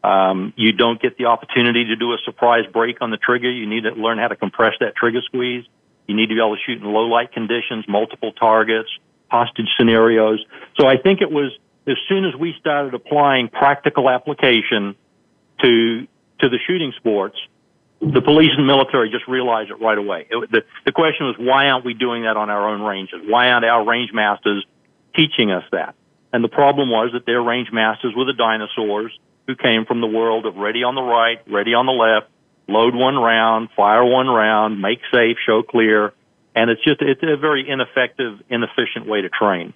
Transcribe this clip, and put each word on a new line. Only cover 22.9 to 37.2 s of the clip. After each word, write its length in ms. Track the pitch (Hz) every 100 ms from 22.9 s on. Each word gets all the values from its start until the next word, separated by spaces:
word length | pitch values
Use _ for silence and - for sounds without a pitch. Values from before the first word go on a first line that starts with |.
| 98 95 90 104
Why 260 | 117 123
aren't 140 | 123 113
our 200 | 120 107
range 260 | 117 117
masters 520 | 110 104 101 107 101 - _ _ _ _ -
teaching 360 | 151 - 110
us 120 | 90 -
that? 220 | 90 80 - _ _ _
And 100 | 120
the 60 | 117
problem 400 | - 139 139 131
was 220 | 113 117
that 140 | 120 120
their 140 | 120
range 300 | 120 120 117
masters 420 | 113 110 107 123 110
were 100 | 131
the 80 |
dinosaurs 840 | 123 113 110 107 - 107 101 110 - _ _ -
who 80 | 127
came 300 | 127 113 110
from 160 | 120
the 60 | 117
world 380 | 110 113 113 107
of 120 | 92
ready 260 | 104 117
on 100 | 123
the 80 | 135
right, 380 | 127 117 117 117 -
ready 240 | 107 107
on 140 | 117 127
the 40 |
left, 360 | 127 113 107 - _ _ _ -
load 260 | 107 117
one 220 | 120 131 139
round, 540 | 117 113 113 113 113 -
fire 300 | 101 113 123
one 220 | 127 131
round, 520 | 117 107 107 107 104
make 200 | 98 120 -
safe, 260 | 123 113 117
show 200 | - 110
clear. 500 | 120 120 110 107 104 _ _ _ _
And 160 | 117 117
it's 140 | 113
just, 180 | - 143
it's 220 | 143 131